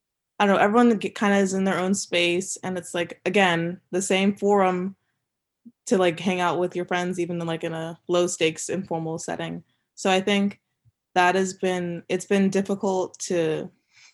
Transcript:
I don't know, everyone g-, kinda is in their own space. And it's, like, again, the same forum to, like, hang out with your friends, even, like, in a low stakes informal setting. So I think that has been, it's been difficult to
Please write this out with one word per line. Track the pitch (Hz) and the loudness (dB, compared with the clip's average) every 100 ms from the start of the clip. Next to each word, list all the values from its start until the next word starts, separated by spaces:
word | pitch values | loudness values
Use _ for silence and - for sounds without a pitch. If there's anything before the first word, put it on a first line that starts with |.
| _ _ _ _ | _ _ _ _
I | 208 | 4
don't | 190 | 6
know, | |
everyone | 208 226 240 214 | 6 6 6 4
g-, | - | -2
kinda | - 208 202 | -2 2 2
is | 196 | 2
in | 190 | 0
their | 190 170 | 0 0
own | 185 | 0
space. | 202 - 175 175 175 190 - | -2 0 0 2 0 -4 -8
And | 185 180 | -8 -8
it's, | 165 | -6
like, | 175 170 - 185 | -6 -6 -6 -2
again, | 202 185 170 170 180 _ | 2 4 2 -2 -8 _
the | 180 | -6
same | 190 190 196 202 | 0 2 2 0
forum | 202 202 185 180 185 196 _ _ _ _ _ _ 240 _ - | 2 4 4 0 -6 -10 _ _ _ _ _ _ -20 _ -2
to, | 202 | 2
like, | 185 160 | 2 0
hang | 175 180 | -2 0
out | 175 156 | 0 0
with | 180 180 | -2 -4
your | |
friends, | 175 180 180 180 | -4 -2 -2 -4
even, | 170 175 | -4 -4
like, | 170 165 | -4 -6
in | 170 | -6
a | 165 165 170 - | -8 -10 -12 -2
low | 175 175 | 0 0
stakes | - 160 165 - | 0 -2 -2 -6
informal | 180 190 165 160 165 | -6 -4 -6 -6 -8
setting. | - 165 165 170 _ _ _ - | -8 -8 -8 -10 _ _ _ -6
So | 196 | 0
I | 190 | 0
think | 196 202 202 - _ _ _ _ _ 180 | 2 0 0 -4 _ _ _ _ _ 2
that | 180 | 2
has | 185 190 | 2 -2
been, | 185 190 180 175 175 - | -2 -4 -2 -4 -8 -6
it's | 185 - | -6 0
been | 202 190 | 2 2
difficult | 190 196 196 196 185 180 - | 2 -2 -2 -2 -2 -4 -8
to | - 180 160 156 175 _ _ _ - | -4 -2 0 -2 -6 _ _ _ -20